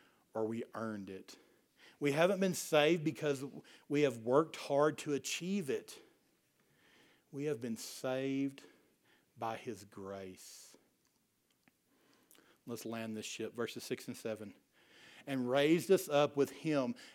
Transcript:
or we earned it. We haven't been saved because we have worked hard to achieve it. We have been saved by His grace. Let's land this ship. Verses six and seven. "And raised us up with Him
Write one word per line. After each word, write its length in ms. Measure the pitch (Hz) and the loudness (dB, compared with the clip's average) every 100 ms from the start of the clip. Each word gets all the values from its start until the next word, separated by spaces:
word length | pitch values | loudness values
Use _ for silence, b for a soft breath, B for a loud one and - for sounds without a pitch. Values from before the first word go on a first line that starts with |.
| b b b | b b b
or 100 | 110 | -4
we 200 | 110 117 - | -2 -4 -8
earned 340 | 110 113 104 98 | -6 -6 -6 -10
it. 280 | 95 - - b b b _ b b | -12 -14 -20 b b b _ b b
We 120 | 143 | 0
haven't 280 | 143 180 190 | 4 4 4
been 140 | 190 | 0
saved 480 | 160 - 151 151 175 | -2 2 4 6 4
because 400 | 151 - 151 135 139 143 - B B | 0 -2 -2 -2 -6 -12 -18 B B
we 140 | 147 | 4
have 160 | 143 117 | 4 2
worked 380 | 113 139 165 - | 4 4 4 -2
hard 420 | - 139 151 - | 0 4 4 2
to 160 | 151 | -2
achieve 560 | 139 - - 180 202 135 | -4 -2 -6 -2 -2 0
it. 240 | 110 - - - _ _ _ _ _ b b b b b b b | -4 -4 -18 -20 _ _ _ _ _ b b b b b b b
We 140 | 139 | -6
have 180 | 151 131 | -4 -2
been 160 | 120 110 | -4 -6
saved 840 | - - 131 131 135 135 139 135 - b b b b b b 110 | -8 -6 -2 0 0 0 -2 -4 -18 b b b b b b -6
by 180 | 113 113 | -6 -4
His 280 | 127 98 | -8 -10
grace. 920 | 101 104 98 98 95 90 - - - - _ _ _ _ _ _ _ _ _ _ _ b b b b b b b - | -12 -14 -10 -10 -10 -14 -18 -20 -20 -20 _ _ _ _ _ _ _ _ _ _ _ b b b b b b b -12
Let's 180 | 117 | -8
land 320 | 113 113 113 107 | -6 -6 -6 -6
this 100 | 104 | -6
ship. 300 | - 110 117 | -6 -6 -4
Verses 280 | 113 117 | -4 -4
six 220 | - 123 - | -6 -6 -8
and 100 | 117 | -8
seven. 380 | 113 107 104 - _ B B B B B | -6 -6 -10 -16 _ B B B B B
"And 240 | B 135 123 | B -2 2
raised 420 | 139 147 170 - | 4 6 4 6
us 160 | 190 - | 2 4
up 280 | 147 147 139 | 4 4 4
with 140 | 135 | 0
Him 460 | - 160 147 123 - B | 0 0 0 0 -4 B